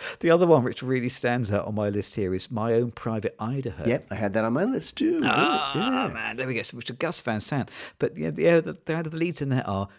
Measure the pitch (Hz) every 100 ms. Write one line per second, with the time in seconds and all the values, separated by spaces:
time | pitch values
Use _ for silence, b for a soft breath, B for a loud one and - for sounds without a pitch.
0 | B B 170 170 175 147 123 - 127 131
1 | 123 - 120 123 104 101 104 107 104 101
2 | - - 92 92 - 113 117 117 120 -
3 | 117 110 104 - 110 139 123 82 117 147
4 | - 98 101 107 113 131 220 254 - -
5 | 320 330 247 233 294 302 269 - 262 262
6 | - - 113 117 131 113 - 120 - 127
7 | 165 - - 110 - 143 - B B B
8 | 131 160 156 147 165 170 - - - 160
9 | 160 160 175 151 139 127 - 98 101